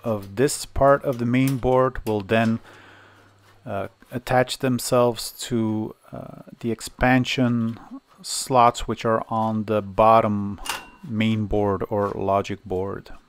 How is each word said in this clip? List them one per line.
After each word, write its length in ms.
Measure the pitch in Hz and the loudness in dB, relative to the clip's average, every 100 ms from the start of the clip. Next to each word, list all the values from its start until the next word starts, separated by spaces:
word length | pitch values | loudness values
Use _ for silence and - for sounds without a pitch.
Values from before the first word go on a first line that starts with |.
of 320 | 120 107 98 101 | -4 -6 -6 -2
this 300 | 143 - - | 0 -2 -8
part 360 | - 135 143 | 2 4 4
of 160 | 147 120 | 2 -2
the 80 | 120 | 0
main 300 | 127 135 135 | 2 2 0
board 480 | 127 127 131 - 110 | 2 2 2 -2 -4
will 140 | 107 | -4
then, 400 | 98 113 113 113 - - - - - - _ _ _ _ | 0 2 2 -2 -6 -20 -20 -20 -20 -20 _ _ _ _
uh, 240 | - 101 98 _ _ | -10 -8 -8 _ _
attach 460 | 127 - 127 127 - | -12 0 0 0 -2
themselves 720 | 131 120 - 123 120 113 - | -2 -2 0 2 2 0 -12
to, 640 | - - 120 110 107 110 - - | -12 -6 -2 -2 -2 -6 -12 -18
uh, 300 | 123 - - - - | -16 -14 -18 -20 -10
the 100 | 120 | -6
expansion 1080 | 110 - - 127 127 120 - 123 120 113 117 - 269 _ _ | -6 -10 -2 2 2 2 0 0 0 -2 -6 -16 -20 _ _
slots, 640 | - - - 127 120 - - | -12 -10 2 6 6 4 -6
which 180 | 110 | -4
are 200 | 117 113 - | 0 -2 -2
on 360 | 113 110 110 | -2 -2 -2
the 160 | 104 107 | 0 -2
bottom 800 | 98 95 110 113 110 104 101 101 - - - - | -2 4 6 8 4 -2 -4 -8 -10 -12 -14 -20
main 440 | 160 107 110 110 104 | -8 -2 0 0 0
board 360 | 107 104 95 - | 0 0 -2 -2
or 200 | 104 101 | -2 -2
logic 540 | - 98 98 98 98 | -2 0 0 0 -8
board. 460 | 95 92 98 101 - - | -6 -4 -4 -8 -14 -20